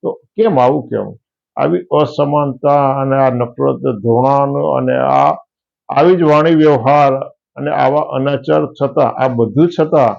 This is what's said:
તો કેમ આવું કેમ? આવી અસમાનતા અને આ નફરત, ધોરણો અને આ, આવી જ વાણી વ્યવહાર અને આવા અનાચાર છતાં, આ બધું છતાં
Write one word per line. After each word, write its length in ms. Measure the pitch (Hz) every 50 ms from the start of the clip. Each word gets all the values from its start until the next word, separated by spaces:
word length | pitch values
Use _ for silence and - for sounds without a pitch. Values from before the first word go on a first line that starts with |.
તો 100 | - -
કેમ 480 | - - _ _ _ - 220 226 180 135
આવું 280 | 123 127 143 151 - -
કેમ? 200 | - 107 101 104 - - _ _ _ _ _ _ _
આવી 240 | - - 143 170 180 175 _ - 147
અસમાનતા 1000 | 151 131 - - 147 143 143 147 147 139 131 123 - 147 143 143 143 135 135 139
અને 140 | 135 135 135
આ 140 | 135 135 131
નફરત, 500 | 123 120 123 120 - - 139 139 135 123
ધોરણો 880 | 139 135 123 104 98 117 113 120 127 135 139 139 139 139 139 143 143 156
અને 260 | 139 131 131 127 127
આ, 400 | 127 131 135 67 - 139 147 156 - - _ _ _ _ _ _ _ _ _
આવી 260 | - - 151 175 185
જ 60 | 180
વાણી 340 | 170 151 151 151 151 165 170
વ્યવહાર 580 | 156 156 151 147 123 113 131 143 147 147 139 135 135 - - _ _ _ _ _
અને 160 | 135 139 147
આવા 300 | 151 - 135 131 139 151
અનાચાર 640 | 151 - 131 135 135 139 143 135 135 - 151 151 151
છતાં, 460 | 147 147 - 143 135 - 151 143 117
આ 160 | - - 131 131
બધું 420 | 127 117 117 107 101 131 160 170 170 -
છતાં 360 | 160 156 - 156 131 113 101